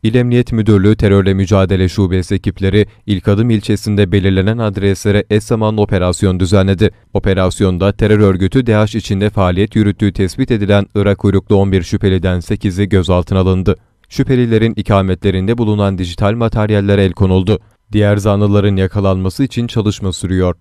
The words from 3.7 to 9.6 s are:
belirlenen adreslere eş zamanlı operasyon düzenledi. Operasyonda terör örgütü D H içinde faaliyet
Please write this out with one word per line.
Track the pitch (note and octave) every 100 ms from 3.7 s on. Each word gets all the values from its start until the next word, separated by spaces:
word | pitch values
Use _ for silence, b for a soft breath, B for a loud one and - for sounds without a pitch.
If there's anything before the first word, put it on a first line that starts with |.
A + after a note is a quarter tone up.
| G#2 - G2+ G2+
belirlenen | G2+ F#2+ F#2+ F#2+ A#2
adreslere | A2 G2 G2+ F#2+ G#2 G#2 -
eş | G#2+
zamanlı | - A2 G#2+ G#2+
operasyon | G2+ G2 F2+ F2+ G2 F#2
düzenledi. | F2 G2 F#2+ F#2+ G#2 b b
Operasyonda | G2+ G#2 F#2 F#2 - G2 F2+ F#2+
terör | - A2 G#2+
örgütü | G#2 F#2 F#2+ C3+ A#2+
D | G#2+
H | G#2+ A2+
içinde | - G2 G#2
faaliyet | G#2+ F#2 F2+